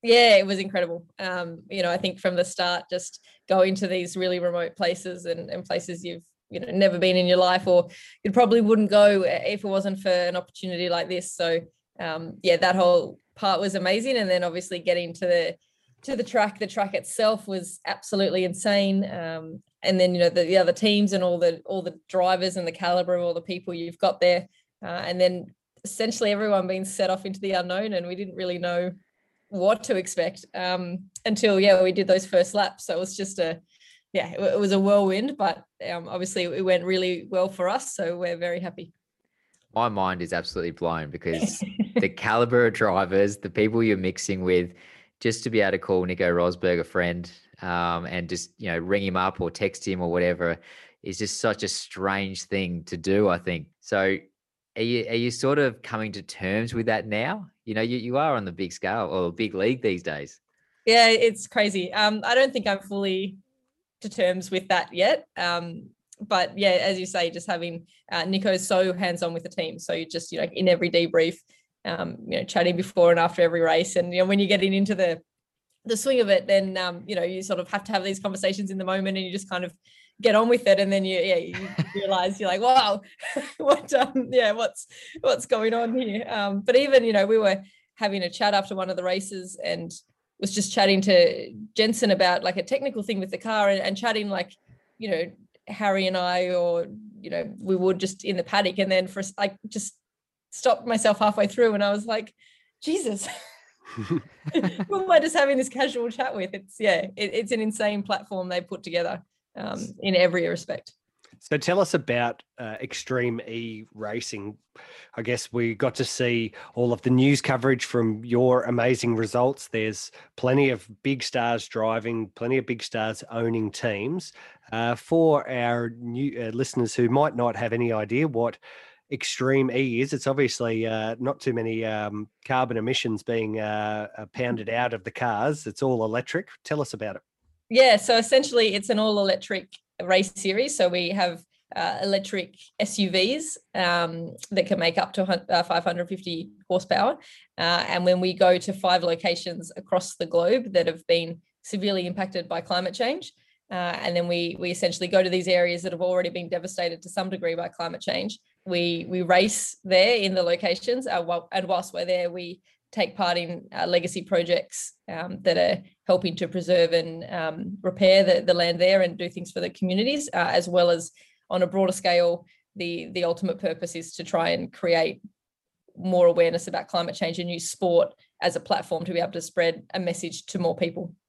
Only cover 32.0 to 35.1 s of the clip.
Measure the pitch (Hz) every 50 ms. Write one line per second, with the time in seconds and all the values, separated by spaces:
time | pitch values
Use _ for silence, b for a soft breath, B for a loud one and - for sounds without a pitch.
32 | 190 190 185 190 190 - - 180 180 180 - 208 202 - - - - - 175 170
33 | 185 190 - - 196 190 - - 175 165 160 - b b b b b b b b
34 | b b - 190 - - - - 101 - - 202 208 196 196 196 196 202 202 202
35 | 202 190